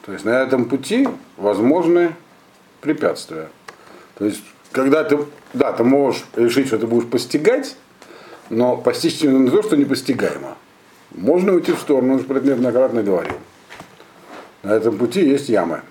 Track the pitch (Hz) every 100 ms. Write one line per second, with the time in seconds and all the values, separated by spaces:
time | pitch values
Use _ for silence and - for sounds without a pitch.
0 | - 92 98 123 131 131 117 135 - 220
1 | 269 - - - 98 98 117 165 165 175
2 | 175 165 - - _ _ _ _ 143 156
3 | - 78 - 160 156 - - - - -
4 | - - 104 98 - - - - 135 151
5 | 151 147 147 - - 123 123 - 117 139
6 | 135 - - - 117 120 135 110 113 120
7 | 117 127 - 147 160 262 269 - _ _
8 | - - - - - 113 123 123 - 117
9 | 165 - 151 131 127 175 208 151 139 135
10 | - 120 95 71 67 - _ _ _ -
11 | - - 98 175 185 180 165 165 - 139
12 | 127 135 120 135 131 127 123 120 131 117
13 | 101 90 - - - - - - - -
14 | - - - - - _ 98 107 110 101
15 | 120 190 160 139 135 107 85 78 -